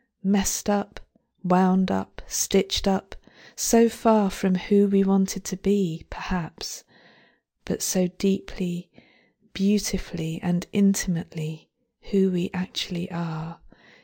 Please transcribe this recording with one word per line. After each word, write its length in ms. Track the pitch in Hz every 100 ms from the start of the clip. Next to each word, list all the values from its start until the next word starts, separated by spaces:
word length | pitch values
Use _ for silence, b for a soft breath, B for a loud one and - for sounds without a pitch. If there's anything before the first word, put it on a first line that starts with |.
| _ _
Messed 480 | 190 202 190 - -
up, 300 | 202 202 - - _ _ _
wound 480 | 180 185 185 190 185
up, 320 | 190 190 - -
stitched 580 | - - 196 196 - -
up, 300 | 190 - - B B B -
so 320 | - 233 233
far 420 | - 233 220 196
from 260 | - 196 185
who 340 | - 202 202
we 160 | 196 196
wanted 400 | 196 190 - -
to 100 | 185
be, 500 | - 208 185 160 -
perhaps, 760 | - - 185 160 - - - b b b b b b b _
but 180 | - 180
so 260 | - 190 180 -
deeply, 720 | 196 190 - - 180 175 - b b b b b _
beautifully, 880 | - 196 208 - 185 - 170 160 165
and 240 | 180 175 -
intimately 960 | - 196 196 - 165 - 165 156 160 _ _ _ _ -
who 180 | 196 190
we 200 | 180 175
actually 560 | 180 185 - - 175 175
are, 500 | 170 170 160 165 170 - b b b